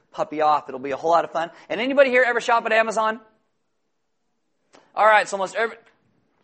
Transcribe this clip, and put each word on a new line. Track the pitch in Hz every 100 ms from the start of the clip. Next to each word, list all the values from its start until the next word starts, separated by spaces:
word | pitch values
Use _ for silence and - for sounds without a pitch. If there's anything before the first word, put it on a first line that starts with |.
| _
puppy | - 156 151
off. | 151 143 -
It'll | 127
be | 139
a | 131
whole | 160
lot | 170
of | 156
fun. | 165 165 - -
And | 202
anybody | 254 277 269
here | 247
ever | 240 233
shop | - 233 220
at |
Amazon? | 220 220 208 220 226 - _ _ _ _ _ _ _ _ _ _ _ _ _ _ _ _ -
All | 214
right, | 208 175
so | 196
almost | 185 196
every, | 226 202 _ _ _ _ _ _